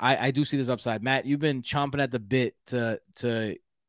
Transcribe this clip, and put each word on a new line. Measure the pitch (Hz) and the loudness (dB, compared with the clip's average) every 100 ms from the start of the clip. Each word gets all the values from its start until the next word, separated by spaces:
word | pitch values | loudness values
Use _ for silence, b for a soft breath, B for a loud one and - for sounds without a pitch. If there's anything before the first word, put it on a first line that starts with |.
I, | 123 139 127 | 2 4 2
I | |
do | 135 | 2
see | 147 143 | 2 0
this | 123 | 0
upside. | 123 - 110 | -2 -2 -2
Matt, | 117 135 | 0 0
you've | 120 143 | 0 0
been | 151 135 | 0 -2
chomping | - 143 143 143 | -2 -2 0 0
at | 135 | 0
the | 120 | -2
bit | 104 131 120 - - | 0 0 0 -2 -6
to, | 123 117 110 - - | -2 -2 -2 -8 -6
to, | 120 113 110 - _ _ | -2 -2 -2 -6 _ _